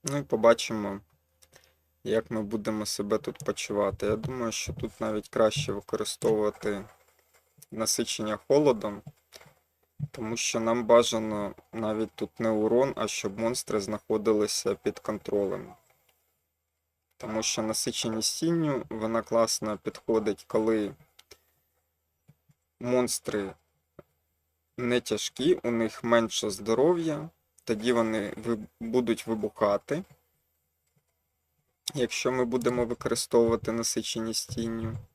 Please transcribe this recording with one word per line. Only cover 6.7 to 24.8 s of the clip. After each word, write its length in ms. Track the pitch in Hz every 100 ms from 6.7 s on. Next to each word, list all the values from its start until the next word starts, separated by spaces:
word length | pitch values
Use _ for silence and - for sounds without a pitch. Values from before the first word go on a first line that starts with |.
| 101 98 _ _ _ _ _ _ _ -
насичення 680 | 110 110 - 117 - 107 104 _
холодом, 540 | 139 147 117 107 101 - _ _ - - _ _ _ _ _ 143
тому 260 | - 110 117
що 240 | - 120
нам 240 | 113 120
бажано 720 | 113 117 117 113 110 104 101 - _
навіть 380 | 113 110 110 110
тут 260 | - 104 -
не 100 | 113
урон, 420 | 107 107 120 139 -
а 120 | 110
щоб 300 | - 101 101
монстри 420 | 113 123 - 107
знаходилися 920 | 98 107 _ 107 107 107 104 - -
під 240 | 101 - -
контролем. 760 | - 107 - 101 98 98 - - _ _ _ _ _ _ _ _ _ _ _ _ _ _
Тому 260 | 104 110
що 200 | 110 -
насиченість 800 | 110 110 - - 117 110 107 -
тінню, 440 | 160 170 156 135 -
вона 340 | 110 110 113
класно 560 | - 117 110 - 107 104
підходить, 680 | - - - 110 107 98 -
коли 460 | 110 110 110 101 - _ - _ - _ _ _ _ _ _ _ _ _ _ _ _ _ _
монстри 760 | 123 127 123 - - 104 98 - _ _ _ - _ _ _ _ _ _ _
не 220 | -